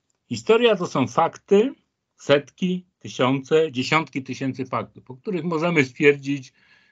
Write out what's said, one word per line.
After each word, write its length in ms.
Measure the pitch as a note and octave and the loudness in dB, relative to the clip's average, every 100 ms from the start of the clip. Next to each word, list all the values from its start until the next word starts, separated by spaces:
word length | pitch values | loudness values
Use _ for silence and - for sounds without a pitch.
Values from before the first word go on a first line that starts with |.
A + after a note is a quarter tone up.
| _ _ - | _ _ -12
historia 480 | A2+ - A3+ A#3+ G3 | -6 2 4 4 2
to 100 | E3+ | -2
są 200 | D#3 A#2 | -2 -2
fakty, 680 | - E3 - - G3+ B3+ - _ _ _ _ | 0 -2 -2 2 2 2 -2 _ _ _ _
setki, 720 | - C#3+ C3+ _ F3+ F3+ - _ | 0 0 0 _ -6 -6 -8 _
tysiące, 760 | A#2 - C3 C3+ C3 D#3+ D#3+ | -12 -2 0 -2 0 0 0
dziesiątki 500 | B2 C3 D#3 D3+ C#3+ | -4 0 0 0 -8
tysięcy 440 | C3 B2 C3+ C3 B2+ | -10 -8 -8 -8 -6
faktów, 440 | A#2 G#2 - - | -6 -8 -12 -20
o 60 | B2+ | -14
których 280 | - F3+ | -8 -6
możemy 400 | E3 D#3+ E3+ E3 | -4 -2 0 0
stwierdzić, 680 | C3 - D3 C#3+ C#3 C#3+ C3 _ _ _ _ | 0 2 2 4 0 -6 -8 _ _ _ _